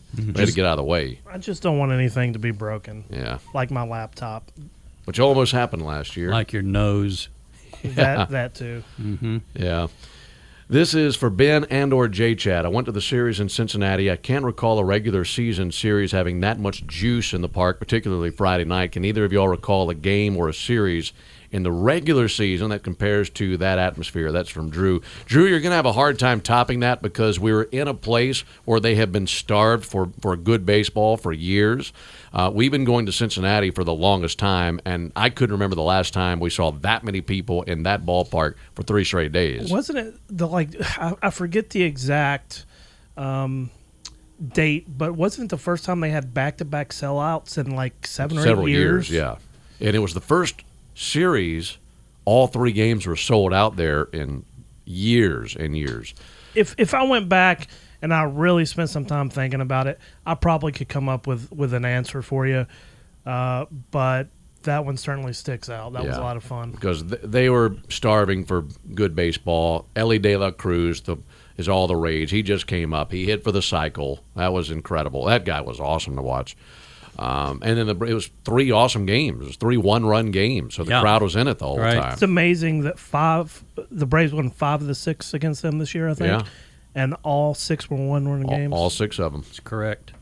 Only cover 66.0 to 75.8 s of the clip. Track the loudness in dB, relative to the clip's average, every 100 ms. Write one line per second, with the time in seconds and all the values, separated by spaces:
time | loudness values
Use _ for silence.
66 | -4 -4 -6 -6 -8 -10 -10 -4 -2 -2
67 | -4 -8 0 4 6 6 4 0 -10 -2
68 | 2 4 4 0 0 -2 -2 -12 -10 -2
69 | 0 2 0 -2 -2 0 2 -2 -4 -2
70 | 2 2 4 2 0 -2 -2 0 0 -2
71 | -6 -8 -10 -20 -16 -6 0 2 2 2
72 | 0 -2 0 0 0 -2 0 -2 0 -2
73 | -2 -4 -2 -2 0 0 0 -2 -2 -4
74 | -6 -6 -10 -2 0 0 -2 -6 -4 -4
75 | -2 -2 2 2 0 -4 -6 -6